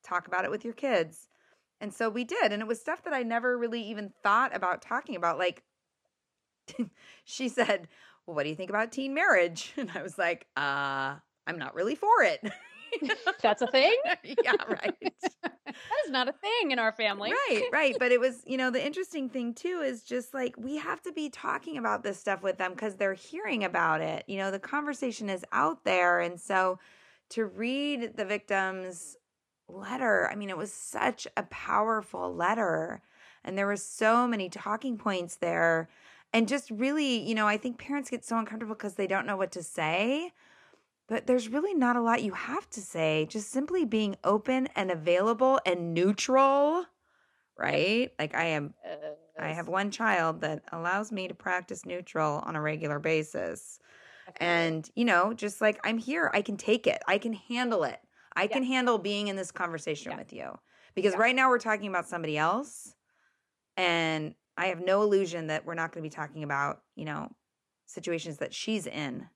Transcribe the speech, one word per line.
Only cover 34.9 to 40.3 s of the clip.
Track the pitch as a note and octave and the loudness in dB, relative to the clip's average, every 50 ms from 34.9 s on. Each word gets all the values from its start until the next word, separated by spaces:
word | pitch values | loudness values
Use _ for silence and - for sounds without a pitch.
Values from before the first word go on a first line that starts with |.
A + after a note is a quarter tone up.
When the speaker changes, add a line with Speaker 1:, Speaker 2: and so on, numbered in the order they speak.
| A#3 G#3 | -6 -2
Speaker 1:
points | - G#3+ F#3+ F#3 F3 E3+ - | -2 -2 0 0 -4 -6 -4
there. | - F3 E3+ E3+ E3+ E3+ E3 E3 D#3+ E3 - - - - - - - _ _ - | -2 -2 0 2 4 6 6 4 4 0 -4 -12 -20 -20 -20 -20 -20 _ _ 2
And | A3+ A3+ G#3 | 2 4 4
just | C4+ C#4 - - | 2 -2 -2 -6
really, | A3+ G#3 B3 C4+ D4 D#4 D4 C4+ B3 A3+ | -4 0 0 2 2 2 2 2 0 0
you | - - A3+ | 0 0 0
know, | A3 G#3+ G#3 | 2 4 2
I | G#3 | 2
think | G#3 - B3+ A#3 - | 2 -2 -6 -8 -8
parents | - - C#4+ C#4+ C4+ - | -6 -4 -4 -4 -4 -4
get | B3+ A#3 - | -6 -8 -4
so | - A#3 A3+ | -2 -2 -2
uncomfortable | A3 G#3+ G#3 A3 A3+ G#3+ A3 | -2 -4 -6 -8 -8 -8 -8
'cause | G#3+ - G#3 F#3+ | -6 -6 -6 -2
they | - G3 | -2 0
don't | F3+ F#3+ G3 - | 0 0 0 0
know | G#3 G3+ | -2 0
what | F#3 F#3+ F3+ | -2 -2 -2
to | - F3+ | -2 -10
say. | E3 - - - D#3 D#3 E3 F3+ G#3 A#3 C4+ D4+ E4+ F4+ | -12 -8 -4 -2 0 0 2 2 2 2 0 -2 -2 -6